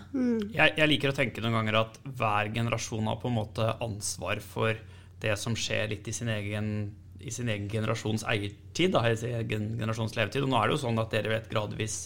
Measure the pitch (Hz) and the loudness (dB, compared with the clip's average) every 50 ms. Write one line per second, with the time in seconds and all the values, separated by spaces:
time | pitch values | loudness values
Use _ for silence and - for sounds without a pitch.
0 | - - - 269 247 247 233 226 202 202 - 151 156 151 - - 156 151 147 127 | -10 -4 -2 0 2 2 2 2 0 -2 4 4 6 6 6 6 6 6 6 4
1 | - 139 135 143 139 113 - - 107 117 113 113 110 107 110 110 113 113 - - | 4 2 2 2 0 0 0 -2 0 2 2 2 4 4 4 4 4 2 -2 -10
2 | - 139 131 120 113 107 104 104 107 107 110 117 117 117 113 113 - - 120 107 | -12 -12 -4 0 0 2 2 2 2 0 0 0 0 0 0 -2 -2 -4 -2 0
3 | 107 107 113 117 - 127 120 110 107 - - - 110 113 113 - 123 113 98 104 | 0 0 0 0 0 0 0 0 0 -2 -2 0 0 0 0 -2 -4 -6 -6 -6
4 | - - - - 80 90 107 107 - - - 113 113 113 110 110 - - - - | -6 -6 -6 -4 -4 -2 -2 -4 -4 -6 -2 0 0 0 0 -2 -6 -14 -18 -20
5 | - - - - - 110 104 101 - 117 113 - - - 110 104 107 110 104 98 | -20 -20 -12 -4 -2 -2 0 0 0 -2 -2 -2 -2 0 0 0 0 -2 -4 -6
6 | - 117 110 - 120 117 110 104 101 101 104 107 107 107 104 107 104 101 101 - | -6 -6 -6 -4 -2 -2 -2 -2 -2 -4 -4 -2 -2 -2 -2 -2 -4 -6 -8 -12
7 | - - - - - 127 117 - 120 120 107 104 104 101 107 110 107 110 117 113 | -18 -20 -18 -14 -10 -10 -6 -4 -2 -2 -2 -2 -2 -2 -2 0 0 0 -2 -2
8 | - 107 110 110 - - 120 104 101 101 - - - - - - 165 190 170 147 | 0 0 0 0 0 0 -2 -2 -2 -4 -8 -12 -16 -6 0 2 2 4 4 4
9 | 117 117 117 113 117 123 120 117 113 117 110 107 107 107 113 117 110 110 113 113 | 4 4 2 2 0 -2 -2 -2 -2 -2 -2 -2 -2 -2 -4 -2 -2 -2 -2 0
10 | 113 110 - 120 110 98 - 135 143 135 131 117 104 120 156 151 135 120 117 110 | -2 -2 0 0 0 0 2 0 0 2 4 4 4 4 2 2 0 0 2 0
11 | 110 - - 107 104 110 110 110 - - - 110 107 104 107 - 110 107 - - | 0 0 0 0 0 0 0 -2 -2 -2 -2 -2 -2 -2 -4 -4 -4 -4 -4 -6
12 | - | -8